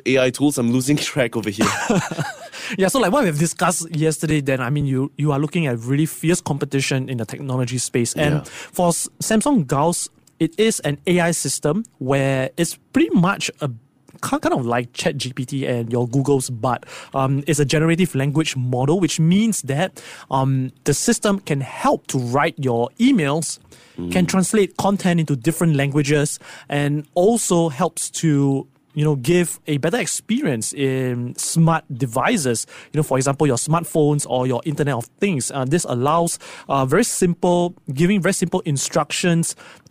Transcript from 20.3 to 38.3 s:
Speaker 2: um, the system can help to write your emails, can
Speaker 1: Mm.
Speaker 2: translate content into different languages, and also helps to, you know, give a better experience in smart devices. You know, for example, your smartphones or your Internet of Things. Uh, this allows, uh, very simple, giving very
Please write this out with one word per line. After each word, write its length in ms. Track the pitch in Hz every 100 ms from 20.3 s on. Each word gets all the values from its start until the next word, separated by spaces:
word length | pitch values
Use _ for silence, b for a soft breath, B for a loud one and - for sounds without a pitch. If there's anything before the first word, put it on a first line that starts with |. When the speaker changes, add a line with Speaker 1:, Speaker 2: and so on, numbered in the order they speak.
Speaker 2:
um, 400 | 135 131 135 131 -
the 80 | -
system 480 | 143 - - 214 196
can 220 | - 143
help 440 | 131 - 277 - -
to 100 | 135
write 380 | 120 135 165 -
your 320 | 131 117 120 -
emails, 640 | 240 247 143 156 - - - B B B 87
can 140 | 185 170
Speaker 1:
Mm. 20 |
Speaker 2:
translate 480 | 190 180 220 190 -
content 440 | 190 202 190 175
into 160 | 151 135
different 380 | 156 165 170 143
languages, 600 | 139 143 139 147 147 - B B B
and 380 | 143 143 147 147
also 560 | - 190 233 - 175 165
helps 400 | 131 170 - - -
to, 460 | 165 143 139 135 - _ _
you 100 | 151
know, 100 | 151
give 460 | 143 123 175 170 - -
a 80 | 143
better 220 | 151 240
experience 760 | 175 - - 233 294 117 110
in 600 | - 135 131 127 120 123 -
smart 480 | - 165 165 160 -
devices. 720 | 123 127 117 151 240 131 113 - B B
You 60 | 147
know, 60 |
for 120 | 156 131
example, 300 | 135 139 151
your 120 | 117
smartphones 680 | - 165 170 160 147 147 -
or 200 | 127 127
your 120 | 120
Internet 300 | 165 147 143 123
of 80 | - -
Things. 320 | 202 185 -
Uh, 120 | 139
this 200 | 127 175
allows, 560 | 147 120 135 165 170 - B B B
uh, 160 | 139
very 200 | 131 165
simple, 720 | 247 - 180 170 185 175 175 - -
giving 260 | 135 175 208
very 120 | 170